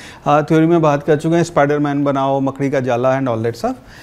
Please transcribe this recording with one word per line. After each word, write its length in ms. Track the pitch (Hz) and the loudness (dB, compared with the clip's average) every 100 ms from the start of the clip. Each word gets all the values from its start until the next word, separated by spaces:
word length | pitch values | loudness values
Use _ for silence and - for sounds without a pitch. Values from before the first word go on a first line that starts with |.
| - - - | -20 -8 0
अ, 140 | 147 | 0
थ्योरी 240 | 151 160 160 | 2 2 4
में 160 | 170 | 4
बात 220 | 156 143 | 2 0
कर 120 | 143 147 | 0 0
चुके 200 | 160 170 | 0 0
हैं, 80 | |
स्पाइडरमैन 600 | 165 - 143 147 147 143 | 0 0 0 0 -2 0
बनाओ, 360 | 143 139 135 139 | -2 0 0 0
मकड़ी 300 | 135 131 139 | -2 -4 -4
का 100 | 139 | -2
जाला 420 | 127 120 131 131 | -2 0 0 0
and 80 | 135 | 0
all 120 | 113 | -2
that 120 | 117 113 | -4 -4
stuff। 180 | 233 262 - - | -6 -6 -12 -20